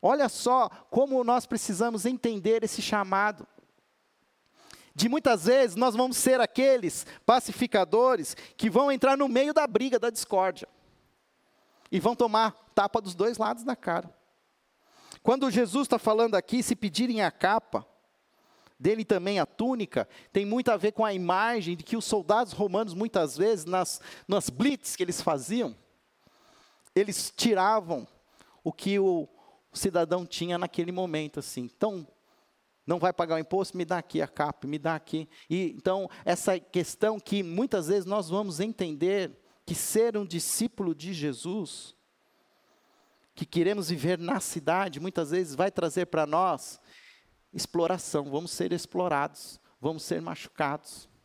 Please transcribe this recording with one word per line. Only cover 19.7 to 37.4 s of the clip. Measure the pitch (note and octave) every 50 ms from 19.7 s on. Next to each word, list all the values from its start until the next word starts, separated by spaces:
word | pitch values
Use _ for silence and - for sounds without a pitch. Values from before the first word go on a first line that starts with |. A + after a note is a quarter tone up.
| C4 B3 G#3 - - C3 G2+ _ - - - _
tem | _ G3 G3+
muito | G3+ G#3+ B3 B3+ -
a | A3+
ver | G3 E3 G#3 G#3+
com | - A3+
a | G#3+ G3+
imagem | F#3 F3+ F3 F3+ F#3 G#3 A3+ A#3+ A3+ F#3 E3 F3
de | E3 -
que | - -
os | A3+ G#3
soldados | - - G#3+ F3 - G#3 A3 B3 G3+ -
romanos, | - G#3 G3 F3+ G3+ A3+ G#3+ E3+
muitas | F3+ G#3 A#3 - G3 E3 D3 B2+ C#3+
vezes, | F#3 G#3+ A3+ F#3+ D#3
nas, | E3 F3+ F#3 F3+ - - - - - - - - -
nas | F#3 G3+ - -
blitz | B2 B2+ G3+ C#4 D4 - _ - -
que | - F#3
eles | F3+ F3 - -
faziam, | - D#3+ C#3 B2+ B2 G3 B3 A#3 D3+ A2 _ _ _ _ _ _ _ _ _ _ _ _ _ _ _ _ _ _ _ _ _ _ - _
eles | F3+ G3+ G3+ - - - - -
tiravam | - - A#3+ G#3+ F#3 F#3 G3+ A3 A3 F#3+ E3 F3 - A2 - _ _ _ _ _ _ - _ _ _ _
o | E3
que | D3+ - - G3 G3 G3+
o, | G3 F#3+ F3+ E3+ D3+ - _ _ - - _ _ _ _ _
o |
cidadão | - - G3 F3 F3 E3 D#3 F3 F3+ F3+
tinha | - - - E3+ F3 F3 E3+
naquele | F3+ E3+ - - E3+ F3 F3+
momento, | F3+ F#3 F3+ D#3+ D#3 D#3 D3+ - -
assim. | C#3 - - - B2
Então, | A#2+ _ _ - G#3+ G3+ F#3 D#3 - _ _ _ _ _ _ _ _ _ _ _ _ _ _ _
"Não | - E3 F3+
vai | E3+ F#3 F3+
pagar | - F3 E3 D#3+
o | D#3+
imposto? | D#3+ D#3 - F#3+ F#3+ - -
Me | F3+ F3
dá | D#3 F3+ F3
aqui | D#3+ - - D#3+
a | D#3+ -
capa, | _ - D3+ D3+ C#3+ _ - C#3
me | D3 D#3
dá | C#3+ E3 E3
aqui." | D#3 - - - D#3 D#3+ - _ - - _
E, | D#3 F3+ F#3+ E3 -
então, | - - F#3+ F#3 F#3+ F#3+ - - - -
essa | - F3 F3 - - F#3+ F3+
questão | - _ - F3+ E3+ - - - - G#3+ A3 G#3
que | - - G3 G3+